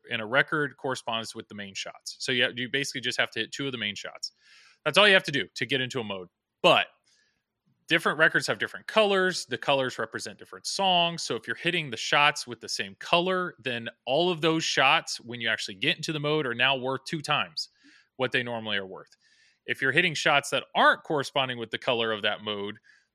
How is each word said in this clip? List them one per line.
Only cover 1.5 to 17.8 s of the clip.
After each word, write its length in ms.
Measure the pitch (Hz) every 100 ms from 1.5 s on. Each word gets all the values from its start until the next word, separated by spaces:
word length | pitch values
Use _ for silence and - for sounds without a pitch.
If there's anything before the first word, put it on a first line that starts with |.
| 104
main 180 | 98
shots. 440 | 95 - - - -
So 140 | -
you 100 | 123
have, 140 | 123 123
you 100 | 127
basically 300 | 139 139 135
just 180 | 123 127
have 140 | 117
to 80 | 113
hit 140 | 110
two 120 | - 139
of 60 |
the 60 | 123
main 180 | 104 98
shots. 380 | - - - _ _ - - _
That's 140 | 156 160
all 100 | 208
you 60 |
have 100 | 190
to 80 | 170
do 160 | 139 92 -
to 100 | 120
get 140 | 135
into 220 | 127 131
a 20 |
mode. 240 | 107 95 90 _ _ _
But 260 | 175 117 - _ _ _ _ _ _ _ _ _ -
different 320 | 160 208 151
records 260 | 165 165 135
have 120 | 110
different 280 | 113 92 -
colors. 580 | 220 202 196 185 170 -
The 120 | 123
colors 400 | - 139 127 -
represent 400 | 113 110 107 95
different 300 | 104 92 -
songs. 560 | - 190 175 170 165
So 120 | - 117
if 120 | -
you're 80 | 117
hitting 340 | 170 175 147
the 80 | 110
shots 480 | - 151 147 147 120
with 140 | 117
the 80 | 104
same 260 | - 101 190
color, 560 | - 175 180 185 175 -
then 240 | 131 120 117 - -
all 240 | 143 175
of 100 | 165
those 220 | 165 160
shots, 560 | 156 - 135 160 - -
when 200 | 117 120
you 80 | 113
actually 260 | 110 - 98
get 200 | 139 165
into 160 | 156
the 60 | 151
mode, 260 | 147 156 131
are 80 | 117
now 200 | 131 135
worth 300 | 127 131 -
two 160 | 160
times 480 | 147 139 90 - - _